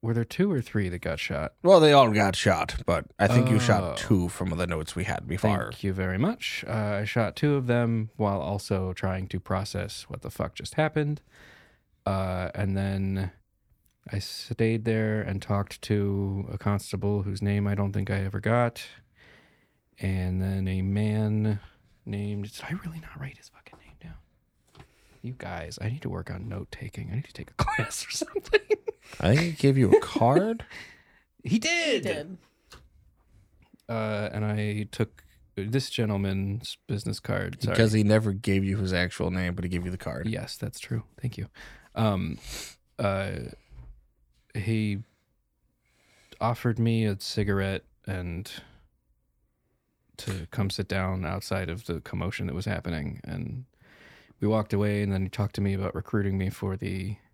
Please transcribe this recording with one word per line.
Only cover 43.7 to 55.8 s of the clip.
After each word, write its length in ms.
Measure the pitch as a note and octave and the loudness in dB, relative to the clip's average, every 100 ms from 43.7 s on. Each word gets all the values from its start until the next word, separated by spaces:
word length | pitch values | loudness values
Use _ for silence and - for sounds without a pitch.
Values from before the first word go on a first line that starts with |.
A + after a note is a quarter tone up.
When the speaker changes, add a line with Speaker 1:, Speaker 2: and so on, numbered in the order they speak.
| - - - _ _ _ _ _ | -20 -20 -20 _ _ _ _ _
Speaker 1:
he 440 | - G2 A2+ G#2+ G2 A2+ _ _ _ _ _ _ _ _ _ _ _ _ - | -6 -2 0 0 -2 -8 _ _ _ _ _ _ _ _ _ _ _ _ -4
offered 380 | A2+ A#2 B2 A2 | -2 0 0 2
me 260 | A#2 A2+ | 2 2
a 140 | A2 G2 | 2 -2
cigarette 640 | - - G2+ G2 G2 F#2+ - _ - | -4 -2 0 0 0 -2 -6 _ -8
and 440 | F#2+ F2 F2 G2+ - - - _ _ _ _ _ _ _ _ _ _ _ _ _ - | -6 -6 -6 -8 -14 -18 -20 _ _ _ _ _ _ _ _ _ _ _ _ _ -14
to 280 | - F#2+ E2 | -8 -8 -8
come 200 | - G2 | -4 -2
sit 160 | - G2 | -2 -4
down 360 | F#2+ F#2 F#2 | -2 -2 -2
outside 440 | F2 F#2 - G2 F#2 | -4 -6 -4 -4 -4
of 180 | F2+ - | -8 -6
the 140 | E2 | -8
commotion 460 | - G2 F2+ - F#2 | -6 -6 -6 -4 -6
that 80 | |
was 120 | C#2+ - | -4 -4
happening, 540 | E2+ F2 D#2+ D2 D#2 | -4 -4 -6 -6 -10
and 400 | - F2+ D#2+ B2 B2+ _ _ - - - _ _ | -10 -8 -8 -10 -12 _ _ -20 -20 -20 _ _
we 60 | G#2 | 0
walked 260 | A2 G#2 | 2 2
away, 300 | G2+ G#2 G#2 | 0 2 0
and 100 | G#2 | 0
then 100 | F#2+ | 0
he 60 | F#2+ | -2
talked 260 | - G2+ - | -2 -4 0
to 40 | |
me 140 | G2+ | -2
about 200 | G2 | 0